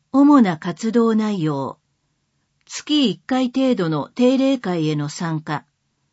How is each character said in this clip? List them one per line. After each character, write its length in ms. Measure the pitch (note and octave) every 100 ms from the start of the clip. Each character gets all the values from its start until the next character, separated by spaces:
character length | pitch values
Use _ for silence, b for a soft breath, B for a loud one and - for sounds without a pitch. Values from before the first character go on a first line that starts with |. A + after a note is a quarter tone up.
| _
主 280 | C4+ C#4+ C#4+
な 180 | G3+ D#3
活 340 | F3+ D#3+ A3+
動 240 | A#3 A3+ A3
内 260 | G#3+ G3+
容、 380 | D#3 C#3+ B2+ - _ _ _ _ _ _ _ _
月 460 | _ - - D4 B3
一 100 | F3+ -
回 200 | B3+ B3+
程 260 | C4 C4
度 140 | G#3+ E3
の 200 | D#3 -
定 280 | - B3 C4+
例 200 | C4+ C4+
会 300 | G3 F3 D#3
へ 60 |
の 140 | D3+ D3
参 320 | - E3+ D#3
加、 260 | D#3 C#3+ - _ _ _ _